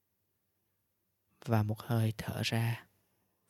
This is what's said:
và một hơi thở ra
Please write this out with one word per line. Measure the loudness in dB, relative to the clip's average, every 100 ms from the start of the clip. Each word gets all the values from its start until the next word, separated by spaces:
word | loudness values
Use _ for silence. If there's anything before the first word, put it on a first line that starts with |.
| _ _ _ _ _ _ _ _ _ _ _ _ _ -10
và | 2 2
một | 2 -2
hơi | -2 0 0 -2
thở | -6 -4
ra | -2 0 0 -2 -8 _ _ _ _ _